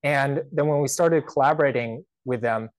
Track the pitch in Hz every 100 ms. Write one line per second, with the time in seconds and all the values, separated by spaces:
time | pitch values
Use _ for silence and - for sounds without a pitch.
0 | 143 143 139 143 - 156 151 147 143 -
1 | 170 165 - - 139 156 143 123 117 117
2 | - _ - 123 117 113 110